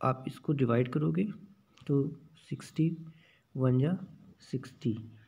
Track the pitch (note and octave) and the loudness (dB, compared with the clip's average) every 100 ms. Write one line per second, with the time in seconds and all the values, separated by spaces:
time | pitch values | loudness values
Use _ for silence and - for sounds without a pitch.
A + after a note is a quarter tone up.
0 | C3 B2+ - - - C#3+ A#2+ A#2 B2+ D3+ | -2 -2 -6 -8 -2 2 2 2 2 0
1 | D#3 D#3+ G#3 - - - _ - - C#3 | 0 0 -2 -6 -16 -20 _ -12 0 0
2 | C3+ - - - - C3+ - - D#3+ E3 | 0 -4 -16 -20 -12 -10 -6 0 0 0
3 | - - _ _ _ C3+ B2+ B2+ D3 F#3 | -8 -20 _ _ _ 0 4 4 4 0
4 | - - - - - C3 - - A#2+ G#2+ | -4 -18 -20 -20 -10 -8 -8 -6 -4 -4
5 | A2 - | -8 -18